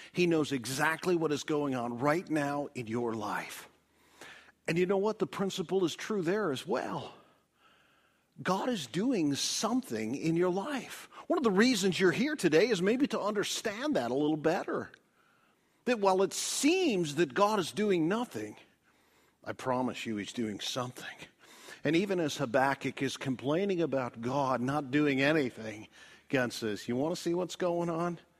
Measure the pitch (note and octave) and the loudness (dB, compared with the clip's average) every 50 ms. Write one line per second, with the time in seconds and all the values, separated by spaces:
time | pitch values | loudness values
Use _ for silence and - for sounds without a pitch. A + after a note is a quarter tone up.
0 | - - - - F3+ F3 E3 D#3+ D3 - C#3 C3+ A2+ A#2 C3 - D3+ D#3 D#3+ D#3 | -18 -8 -2 0 2 4 4 2 2 0 -2 -4 -4 -4 -2 0 0 0 0 0
1 | - F3+ F3+ E3+ D#3+ D3+ D3 C3+ - - D#3 D3 D3 C#3+ C3 B2+ A#2 A#2+ A#2+ A#2+ | 0 0 0 2 2 0 0 -2 -2 -2 -2 -2 0 0 -2 -2 -4 -4 -4 0
2 | B2 D3 D3+ F3 F#3 - D#3 D#3 C#3+ C#3+ C#3+ D3 C#3+ - - B2+ B2 G#2+ A2 A#2+ | 2 2 2 2 0 -2 -2 0 0 0 -2 -4 -4 -6 -6 -8 -6 -4 -2 -2
3 | A#2+ A#2 A2 A2+ G#2 G#2 G2 - - - - - - - _ _ _ _ _ _ | -2 -2 -2 -4 -4 -4 -4 -6 -6 -8 -12 -14 -16 -18 _ _ _ _ _ _
4 | _ _ _ - - - - - - - - _ - - E3 E3+ F3+ F3+ G3+ F#3+ | _ _ _ -20 -20 -20 -20 -20 -20 -20 -20 _ -4 -2 2 2 2 2 2 2
5 | G3 A3 G#3+ - F#3+ D3+ - - G3+ F#3+ - - F#3 C#3+ E3+ F#3+ F#3 D#3+ - - | 2 0 0 0 -2 -4 -2 -2 -4 -2 -2 -4 -4 -2 0 2 2 0 -2 -2
6 | - - A3 G#3 E3+ D3+ F#3 A3 G#3+ F3 C#3 B2 - D#3 G#3+ C4 - - F#3+ D#3 | -4 -4 -2 0 0 0 0 0 0 0 -2 -2 -4 -2 -2 -2 -2 -4 -6 -6
7 | A#2+ - - - - _ _ _ _ _ _ _ _ _ _ _ _ _ _ _ | -8 -10 -14 -18 -20 _ _ _ _ _ _ _ _ _ _ _ _ _ _ _
8 | _ _ _ _ _ _ _ - C#3 - F#3 F#3+ - C4 B3 G3+ D3 A#2+ - E3 | _ _ _ _ _ _ _ -6 0 0 0 2 2 -2 -2 -2 -4 -6 -2 -2
9 | G#3 C4 C4+ G3+ D#3+ D3 C#3 C3 - - - - - G3 A#3 C4 A#3+ - A#2+ G#2+ | 0 2 2 2 2 2 0 0 -2 -4 -2 -2 0 0 0 0 -2 -2 -4 -2
10 | A2 G#2+ B2 C#3 - D#3+ E3 E3+ F3 F#3 F3 F#3+ G3 D4+ D4 C4 - - - - | -2 -2 -4 -2 0 0 2 2 2 2 0 -2 -2 -4 -6 -6 -6 -8 -12 -16
11 | - - - - - - D#4+ E4+ D4 A#3 F#3+ F#3 A3+ B3+ C4 G3 F3+ G3 E3 - | -16 -18 -18 -12 -4 -2 0 2 2 4 6 6 6 6 6 4 2 2 2 4
12 | F#3+ - E3 - A#3 D4+ D4+ - - E3+ D3 D#3 G3+ B3+ A3+ F3 F3 G3 A#3 B3+ | 4 4 4 4 0 0 0 0 2 4 6 6 6 6 2 2 2 2 2 4
13 | C#4+ - - G3 - G3+ G#3+ G3+ E3+ - - - - A3+ G3+ G#3 B3+ D#4 C#4+ E3 | 2 2 0 0 -2 -2 0 -2 -2 -2 -2 -4 -4 -6 -6 -4 -2 0 0 0
14 | B2 A#2 B2 C3+ D3+ D3+ D#3 D#3 C#3+ D#3+ E3 G3+ - - D#4 E3+ A2 - - - | 0 0 0 2 2 2 2 2 2 2 0 0 -2 -4 -4 -6 -6 -8 -12 -20
15 | _ _ _ _ _ _ _ _ _ _ _ _ _ _ _ _ - - B3+ A3 | _ _ _ _ _ _ _ _ _ _ _ _ _ _ _ _ -2 0 0 4
16 | G3 G3 F#3+ F#3 G3 F#3 - - - - - - - C#4+ F4 F#4+ F#4 D#4+ A3 F#3 | 4 4 6 6 4 2 2 -2 -4 -4 -2 2 4 4 4 4 4 2 2 2
17 | E3+ D3 C#3+ C#3 F3 D3 B2 - G3+ G#3 A3 G#3 E3+ - - D#3 G#3 G#3+ F#3+ F3 | 0 0 0 0 0 0 2 2 2 4 4 2 0 -2 -2 -2 2 2 2 2
18 | D#3 D#3+ G3 A3+ B3 - - A2+ G#2+ G#2 A2 - - _ _ _ _ _ _ _ | 2 2 2 0 -2 -4 -6 -8 -8 -8 -10 -14 -20 _ _ _ _ _ _ _
19 | _ _ _ _ _ _ _ _ - - G2+ - - C3 B2+ B2 B2+ B2 G#2 - | _ _ _ _ _ _ _ _ -10 -10 -10 -6 -2 -2 0 0 0 -2 -4 -6
20 | - A#2+ A2 G#2 G2 - - - A#2 G#2+ G#2 G2+ - - - C3+ B2 B2 B2 - | -6 -4 -4 -4 -4 -6 -4 -4 -4 -4 -4 -6 -6 -6 -4 -4 -6 -6 -8 -12
21 | - - - - - - _ _ _ - - - - - - - - D3 D#3 E3 | -14 -14 -14 -16 -18 -20 _ _ _ -20 -20 -20 -20 -20 -14 -6 -2 2 2 2
22 | G3+ G3+ G3 F3+ E3 D3 - - C#3+ B2 G#2+ C3+ C3 C#3 C3+ - - C#3 - - | 2 2 0 0 0 -2 -2 -2 -4 0 2 4 4 4 2 0 -4 -6 -4 -2
23 | C#3+ B2+ - - - C3+ B2+ G#2 A2+ C3+ D3 E3+ G3 G#3 F#3+ E3+ E3+ D3 B2+ C3+ | -4 -4 -4 -4 -4 -4 -4 -4 -2 -2 0 0 0 0 0 0 0 0 0 0
24 | B2+ A#2+ - A2+ A2+ B2 C3 C#3+ C#3 C3 C3 A#2+ A#2+ B2+ C#3 D3+ D3+ C3 B2 D3 | -2 -2 -6 -6 -6 -2 -2 0 0 0 0 0 0 0 0 -2 -2 0 2 2
25 | D3+ D3 C#3 C3 C3+ C#3+ D#3 D#3+ C#3 A#2+ - - A2 A2 G#2 G#2+ A2 - - - | 4 4 4 4 4 4 4 2 2 0 -4 -8 -10 -10 -10 -12 -14 -16 -20 -20
26 | - - - - _ - - C3+ B2+ A#2+ - - - A2 G#2 F#2+ - - A#2+ B2 | -20 -20 -20 -20 _ -2 0 2 2 0 -2 -4 -4 -4 -4 -4 -4 -4 -2 -2
27 | C#3 D#3+ F3+ F3 - F3 E3+ F3 F3+ E3+ - - F3+ F3+ E3+ E3+ E3+ E3+ E3+ D#3+ | -2 -2 -2 -4 -2 -2 -2 -2 -2 -4 -4 -2 -2 0 0 0 -2 -2 -2 -2
28 | F3 F3 F3 D#3+ - _ _ _ | -2 -4 -4 -6 -12 _ _ _